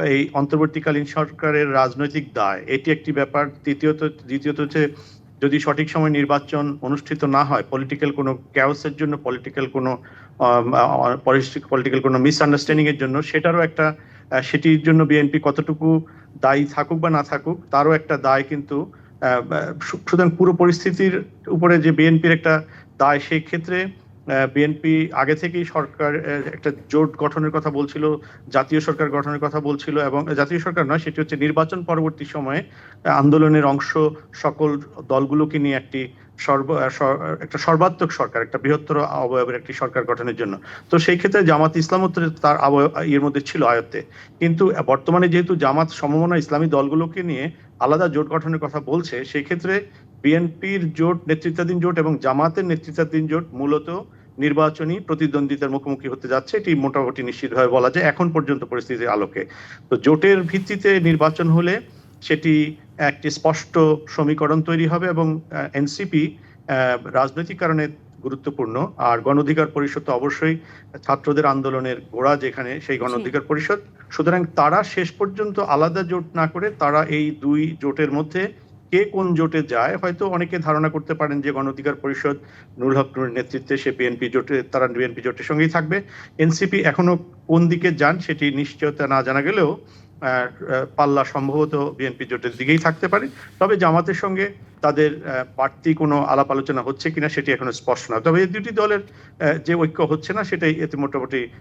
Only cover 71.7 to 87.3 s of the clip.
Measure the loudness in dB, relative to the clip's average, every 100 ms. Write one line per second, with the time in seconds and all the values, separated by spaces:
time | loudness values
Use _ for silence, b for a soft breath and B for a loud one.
71.7 | -4 -4 -8 -8 -2 2 2 -2 -6 -8
72.7 | -8 -6 -4 -2 -4 -4 -4 -2 -2 0
73.7 | -4 -6 -20 -8 -4 0 0 0 2 2
74.7 | 2 0 -4 -6 -4 -6 -4 -4 -4 0
75.7 | 2 2 0 -4 -6 -6 -4 -2 -2 -6
76.7 | -2 0 2 0 -2 -2 -2 0 0 0
77.7 | -4 -6 -2 -2 -2 -4 -4 -6 b b
78.7 | -20 -2 0 0 0 0 0 0 0 -2
79.7 | 0 0 -2 -4 -2 -2 -2 -2 -4 0
80.7 | 0 0 -2 -6 -4 -2 -2 -4 -4 -4
81.7 | -4 -6 -4 -6 -4 -4 -4 B B B
82.7 | -4 2 2 0 -2 -4 -4 -6 -8 -4
83.7 | -2 -2 -2 -2 -2 -2 -2 0 -2 -2
84.7 | -2 0 0 -4 -4 -6 -6 -4 0 0
85.7 | 0 -2 -4 -6 B B 0 2 2 0
86.7 | 0 0 2 2 0 -4